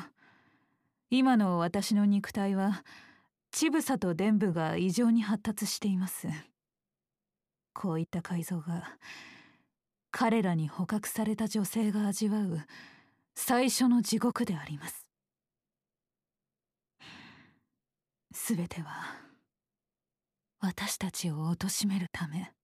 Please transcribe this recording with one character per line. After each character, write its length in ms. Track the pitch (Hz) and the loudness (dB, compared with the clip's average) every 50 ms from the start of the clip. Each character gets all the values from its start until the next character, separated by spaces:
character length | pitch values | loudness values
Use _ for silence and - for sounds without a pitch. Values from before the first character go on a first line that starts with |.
| 175 - _ _ _ _ _ _ _ _ _ _ _ _ _ _ _ _ _ _ _ - | -6 -10 _ _ _ _ _ _ _ _ _ _ _ _ _ _ _ _ _ _ _ 0
今 260 | 240 262 262 262 247 | 2 4 4 6 6
の 220 | 214 202 185 175 170 | 6 4 4 4 2
私 360 | 170 170 - 202 190 - 220 | 2 2 0 0 0 2 2
の 120 | 208 208 | 4 6
肉 260 | 202 202 202 196 - | 6 4 4 0 -2
体 240 | - 214 196 196 196 | -4 -2 0 0 0
は、 260 | 190 190 208 190 - - - - - - - - _ _ _ _ _ _ - | 2 2 0 0 -2 -6 -16 -20 -20 -20 -20 -20 _ _ _ _ _ _ -8
乳 180 | - - 311 320 | -2 0 2 2
房 280 | 285 320 - - 269 - | 2 2 2 0 0 0
と 160 | 202 180 170 | 0 0 0
臀 240 | 160 196 220 214 196 | 2 2 4 4 4
部 140 | 214 190 | 4 2
が 240 | 160 170 160 160 165 | 2 2 0 0 0
異 140 | 170 180 190 | 2 2 2
常 220 | 170 240 240 233 | 2 4 4 4
に 100 | 226 233 | 4 4
発 220 | 208 202 214 208 - | 4 2 -2 -2 -2
達 220 | 220 208 - 214 | -4 -4 -4 -4
し 120 | - - - | -4 -4 -2
て 80 | - | 0
い 100 | 202 190 | 0 0
ま 120 | 180 185 180 | 0 0 -2
す。 180 | - - - 165 156 151 - _ _ _ _ _ _ _ _ _ _ _ _ _ _ _ _ _ _ _ _ _ _ _ _ _ | -6 -6 -6 -6 -6 -6 -10 _ _ _ _ _ _ _ _ _ _ _ _ _ _ _ _ _ _ _ _ _ _ _ _ _
こ 200 | - - - 185 | -12 -6 -4 -2
う 80 | 160 160 | -2 -2
い 40 | 165 | -2
っ 20 | |
た 160 | - - 175 | -4 -4 -8
改 200 | - - 180 170 | -6 -4 -4 -4
造 180 | 160 - 185 165 | -2 -2 -4 -6
が、 380 | 151 170 165 - - - - - - - - - - - - - - - _ _ _ _ _ _ _ _ _ _ _ _ | -4 -4 -6 -6 -8 -10 -16 -18 -20 -20 -18 -18 -18 -20 -20 -20 -20 -20 _ _ _ _ _ _ _ _ _ _ _ _
彼 320 | - - 254 226 226 226 | -2 0 2 4 4 4
ら 140 | 190 185 170 | 2 2 2
に 120 | 160 156 147 | 0 0 -2
捕 180 | - - 180 | -2 -4 -4
獲 220 | - 214 208 208 - | -2 -2 -4 -4 -4
さ 160 | - 226 214 | -4 -2 -2
れ 120 | 214 214 | -2 0
た 100 | 214 220 | -2 -2
女 180 | 214 - 220 190 | -2 0 -2 -2
性 280 | - - 226 214 214 | -2 0 0 0 2
が 160 | 202 214 208 202 | 2 2 0 0
味 200 | 196 - 220 202 | 0 0 0 0
わ 120 | 214 214 | 0 0
う 260 | 202 185 165 156 - - - - - - - - _ _ _ _ _ _ - | 0 -2 -2 -4 -6 -10 -16 -20 -20 -20 -20 -20 _ _ _ _ _ _ -10
最 360 | - - - 247 247 262 247 | -4 0 2 4 4 4 2
初 180 | - - 254 247 | 2 4 4 6
の 140 | 247 240 | 6 4
地 160 | - - 226 214 | 4 2 0 2
獄 260 | 233 247 - - 240 | 2 2 0 0 -2
で 120 | - 175 | -2 -2
あ 80 | 147 143 | -4 -6
り 140 | 147 151 143 | -8 -10 -10
ま 100 | 160 - | -10 -12
す。 180 | - - - _ _ _ _ _ _ _ _ _ _ _ _ _ _ _ _ _ _ _ _ _ _ _ _ _ _ _ _ _ _ _ _ _ _ _ _ _ _ - - - - - - - - - - _ _ _ _ _ _ _ _ _ _ _ _ _ _ _ _ _ | -14 -14 -16 _ _ _ _ _ _ _ _ _ _ _ _ _ _ _ _ _ _ _ _ _ _ _ _ _ _ _ _ _ _ _ _ _ _ _ _ _ _ -20 -20 -20 -20 -20 -20 -20 -20 -20 -20 _ _ _ _ _ _ _ _ _ _ _ _ _ _ _ _ _
す 240 | - - - - 226 | -12 -8 -4 -2 -2
べ 100 | 170 175 | -2 -2
て 140 | - - 170 | -4 -6 -10
は、 360 | 156 147 - - - - - - - - _ _ _ _ _ _ _ _ _ _ _ _ _ _ _ _ _ _ _ _ _ _ _ _ _ - | -10 -10 -10 -10 -10 -12 -12 -14 -18 -20 _ _ _ _ _ _ _ _ _ _ _ _ _ _ _ _ _ _ _ _ _ _ _ _ _ -6
私 380 | 202 185 - - 202 - - - | -6 -4 -4 -4 -6 -6 -6 -4
た 120 | 196 180 | -6 -6
ち 200 | - - - 170 | -4 -4 -4 -4
を 240 | 147 151 160 165 175 | -2 -2 0 -2 -2
貶 320 | - 185 196 - - 208 | -2 -2 -4 -2 0 0
め 120 | 202 190 196 | 0 0 0
る 100 | 180 - | -2 -4
た 160 | - - 175 | -6 -6 -6
め。 260 | 147 151 185 180 - _ _ | -6 -6 -6 -8 -8 _ _